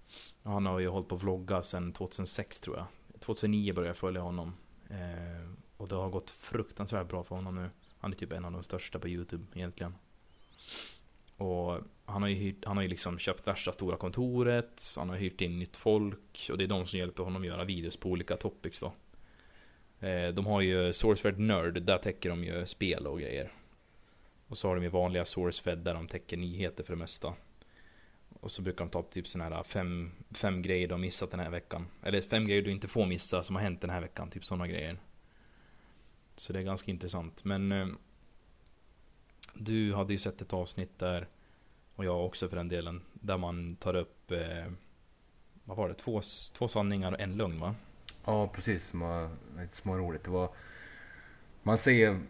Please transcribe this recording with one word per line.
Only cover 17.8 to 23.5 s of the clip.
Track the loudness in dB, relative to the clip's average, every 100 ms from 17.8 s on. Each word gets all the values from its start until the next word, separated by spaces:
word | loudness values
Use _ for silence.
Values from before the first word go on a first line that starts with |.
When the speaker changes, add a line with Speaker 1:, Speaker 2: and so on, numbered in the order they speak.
| -2 -4
Speaker 1:
på | 0
olika | 0 0 -2
topics | -2 -4 -8 -6
då. | -8 -8 -20 -20 -20 -20 -20 -20 -20 -20 -20 -6 -2
Eh, | 0 2
de | 2 4
har | 6
ju | 6 6 4
SourceFed | 6 6 6 4 4
Nerd, | 4 6 4 2
där | 4 4
täcker | 2 0 -2
de | 0
ju | -2 -2 -4
spel | 0 0 2 -2
och | -4
grejer. | -2 -4 -4